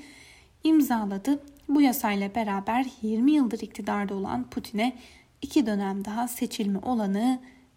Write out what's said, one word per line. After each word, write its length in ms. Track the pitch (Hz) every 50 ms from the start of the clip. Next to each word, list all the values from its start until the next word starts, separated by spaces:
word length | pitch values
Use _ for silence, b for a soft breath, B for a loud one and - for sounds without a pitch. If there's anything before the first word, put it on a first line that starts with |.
| B B B B B B B B B B B _ -
imzaladı. 800 | 311 320 311 277 269 247 226 214 202 202 196 196 269 285 285 - - - - - -
Bu 120 | 285 294
yasayla 540 | 294 262 233 - - 220 202 202 196 202 202
beraber 500 | 240 220 208 196 196 196 - 226 247 269 254 - -
yirmi 300 | 220 214 220 220 240 277
yıldır 280 | 302 302 269 226 226 220
iktidarda 560 | - 208 - - 208 208 208 202 202 196 202
olan 280 | 196 190 - - 247 254
Putin'e 500 | - - - 190 - - 202 226 254 247 B B B B B B B B _
iki 240 | - - - 320 247
dönem 400 | 220 208 202 202 196 196 196 196
daha 220 | 214 208 226 240 247
seçilme 520 | - - 254 220 - - 220 202 196 190
olanağı 600 | - 247 254 226 214 196 196 202 226 254 262 254 B B B B B B _